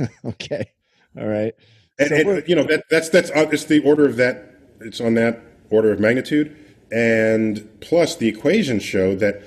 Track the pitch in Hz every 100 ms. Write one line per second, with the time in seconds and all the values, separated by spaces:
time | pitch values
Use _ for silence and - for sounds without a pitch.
0 | 120 - 123 113 - 143 107 _ _ _
1 | _ - 113 107 110 - _ _ _ -
2 | 143 156 165 190 160 170 143 151 - 160
3 | 160 180 - 143 156 151 - 151 143 151
4 | 143 117 123 131 - - _ - 113 -
5 | 117 113 117 117 - _ - 107 110 98
6 | 107 127 127 147 151 - - _ - 113
7 | 117 113 110 110 110 104 - - - 165
8 | 160 - 113 107 143 208 160 107 - 98
9 | 95 98 104 -